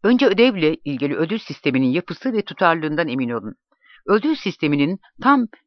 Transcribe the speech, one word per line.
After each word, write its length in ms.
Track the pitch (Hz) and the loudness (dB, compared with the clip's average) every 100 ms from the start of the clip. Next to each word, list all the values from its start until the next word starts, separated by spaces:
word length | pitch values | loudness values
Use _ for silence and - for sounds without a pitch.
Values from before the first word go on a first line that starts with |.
Önce 240 | 202 247 269 | 2 4 4
ödevle 480 | 202 254 196 156 | 4 2 4 0
ilgili 420 | 160 - 135 143 123 | 0 -6 -4 -4 -2
ödül 220 | 165 214 | -2 -4
sisteminin 480 | - 143 143 131 131 | -8 -6 -2 0 0
yapısı 460 | 147 - 180 269 | 0 -4 -8 -4
ve 120 | 226 | -4
tutarlılığından 640 | - - 180 165 156 151 165 | -6 0 0 0 -2 -4 -2
emin 220 | 127 120 | -4 -4
olun. 240 | 120 104 - _ _ _ _ - | -4 -8 -14 _ _ _ _ 0
Ödül 280 | 208 294 | 0 0
sisteminin 640 | 302 196 - 151 143 143 196 _ - | -2 -4 -2 0 0 0 -2 _ -4
tam 240 | 262 285 226 - | 2 2 0 -8